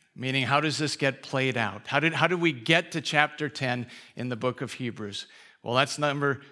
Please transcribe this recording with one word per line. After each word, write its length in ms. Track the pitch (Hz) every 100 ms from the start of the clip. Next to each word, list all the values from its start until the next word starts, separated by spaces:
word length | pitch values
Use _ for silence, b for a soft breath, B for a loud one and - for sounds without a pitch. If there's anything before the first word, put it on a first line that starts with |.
| _ -
Meaning, 260 | 127 135
how 160 | 120 143
does 180 | 151 131
this 200 | 151 -
get 260 | 139 135
played 340 | - 135 131 123
out? 300 | 107 98 -
How 140 | 139
did, 140 | 160
how 120 | 151 165
did 140 | 180
we 100 | 165
get 400 | 131 113 165 170
to 100 | 165
chapter 480 | - 151 147 - 151
ten 380 | - 131 123 117 B B -
in 120 | 123
the 60 |
book 260 | 117 127 123
of 120 | 127
Hebrews? 540 | - 123 104 104 101 - B B B
Well, 140 | 110 123
that's 240 | 139 -
number 400 | 147 139 143 131 B